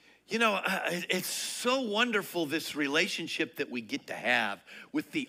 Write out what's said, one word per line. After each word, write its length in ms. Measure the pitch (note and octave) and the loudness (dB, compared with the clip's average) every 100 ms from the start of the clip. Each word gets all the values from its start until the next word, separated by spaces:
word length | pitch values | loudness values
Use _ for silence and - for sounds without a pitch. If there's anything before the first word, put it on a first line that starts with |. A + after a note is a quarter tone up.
| - _ - | -20 _ -2
You 100 | A3+ | 2
know, 140 | A3+ | 4
I, 520 | F#3+ F#3 F#3+ - F3+ F3 | 4 2 0 0 -2 0
it's 160 | F#3 - | 0 0
so 540 | - - - A#3+ C4+ | -4 -4 -2 2 2
wonderful, 680 | A#3 G#3 B3 G#3 - F3 D3 | 2 2 2 2 0 -2 0
this 300 | D#3+ - C#3+ | 0 -2 -2
relationship 800 | C#3 D#3 F#3+ - D#3+ - D#3 - | 0 2 2 -2 -4 -2 -2 -2
that 120 | C#3 | -4
we 120 | B2 | -4
get 260 | A2 C#3+ - | -6 -8 -8
to 80 | |
have 480 | - G#2+ B2 G#2+ G2+ - - - | -4 2 2 2 -2 -10 -20 -6
with 180 | D3+ - | -4 -4
the 180 | D#3+ | -6